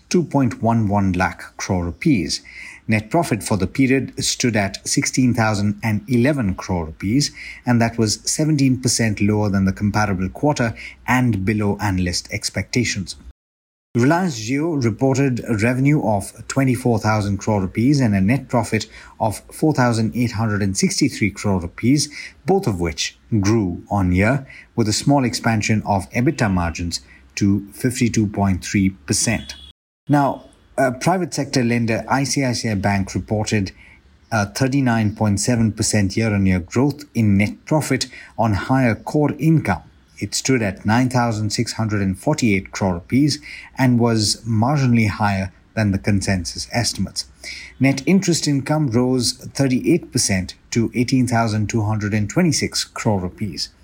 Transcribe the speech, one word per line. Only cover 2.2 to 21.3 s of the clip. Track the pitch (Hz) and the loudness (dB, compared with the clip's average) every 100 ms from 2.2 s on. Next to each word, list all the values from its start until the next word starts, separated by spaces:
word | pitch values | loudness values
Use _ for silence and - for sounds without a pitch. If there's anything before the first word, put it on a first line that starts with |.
| 80 - - - - - - | 0 -6 -10 -20 -18 -10 -2
Net | 110 - | -2 0
profit | 165 - 110 | -2 0 -2
for | - 104 | -2 -2
the | 92 | -2
period | - 131 135 - - | 2 2 2 -2 -6
stood | - - 123 107 | -4 0 0 0
at | 98 - - | -2 -6 -6
sixteen | - - - 127 | -2 -2 2 2
thousand | 113 110 104 104 101 | 2 2 2 0 -2
and | 110 104 - | -2 -2 0
eleven | 123 127 143 101 | 2 2 2 0
crore | 90 - 87 78 | -2 -4 -4 -4
rupees, | - 95 127 147 - - - | -6 -2 0 0 -6 -18 -8
and | - 117 | 0 2
that | 117 - | 2 0
was | 110 104 - | 0 -2 -4
seventeen | - 156 151 135 127 | -2 2 4 4 2
percent | 120 - 113 104 | 0 0 0 0
lower | 104 107 104 | 0 2 2
than | 98 | 2
the | 95 | 2
comparable | 95 104 107 104 92 92 | 2 0 0 0 -2 -4
quarter | - 147 131 117 - - - - | -2 0 0 -2 -4 -14 -12 -2
and | 127 127 98 95 | 2 2 0 0
below | 107 104 98 | 0 0 -2
analyst | 101 92 90 87 - | -2 0 -2 -4 -6
expectations. | 101 - 101 - 127 110 - 85 - - - _ _ _ _ _ 120 | -8 -6 -6 -4 -2 -2 -4 -8 -12 -18 -20 _ _ _ _ _ 0
Reliance | 127 170 185 117 | 2 2 0 -4
Jio | 107 139 165 143 | -4 -4 -2 0
reported | 117 101 135 123 139 120 - | -2 0 0 2 2 0 -2
a | 110 | 0
revenue | 117 131 139 151 101 | 0 2 2 2 2
of | 101 - - - | -2 -4 -12 -6
twenty-four | - 135 117 123 110 | 0 0 2 2 0
thousand | 110 107 101 98 | 2 0 0 -2
crore | - 104 | 0 0
rupees | 92 - 123 147 | 0 0 2 4
and | 120 | 4
a | 98 | 2
net | 95 131 - | 2 0 0
profit | 123 113 110 - - - - | -2 0 -2 -4 -14 -16 -6
of | 110 101 - | -4 -4 -12
four | - 156 | -2 0
thousand | 135 123 113 110 | 2 2 2 0
eight | 113 120 | 0 -2
hundred | 104 113 104 | 0 -2 0
and | 101 95 | -2 0
sixty-three | 190 - 143 - 104 | 0 2 0 0 -4